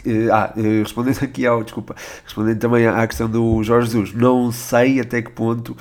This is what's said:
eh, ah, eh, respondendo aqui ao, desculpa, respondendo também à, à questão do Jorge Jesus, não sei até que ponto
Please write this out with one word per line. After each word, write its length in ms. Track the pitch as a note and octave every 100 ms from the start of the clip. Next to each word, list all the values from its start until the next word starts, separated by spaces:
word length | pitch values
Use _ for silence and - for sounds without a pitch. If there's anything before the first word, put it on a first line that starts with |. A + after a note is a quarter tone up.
| -
eh, 240 | A2 A2+
ah, 200 | A2 G2 A2
eh, 260 | G#2+ A2
respondendo 400 | G#2 A#2+ B2+ -
aqui 240 | C3 C3+ B2
ao, 160 | A#2
desculpa, 320 | A2 A#2+ - - - -
respondendo 340 | - - G#2+ A2
também 280 | A#2+ A#2+ A2+
à, 160 | G#2
à 40 | A2+
questão 220 | - A2+
do 340 | A2+ A#2 A2
Jorge 240 | G#2+ A#2+ A#2
Jesus, 280 | A#2 F#2+
não 380 | G#2+ B2 B2+ B2
sei 480 | A#2+ - A#2+ C3 C3
até 200 | A#2 A#2+
que 100 | A#2
ponto 460 | - A2+ A#2+ A#2 -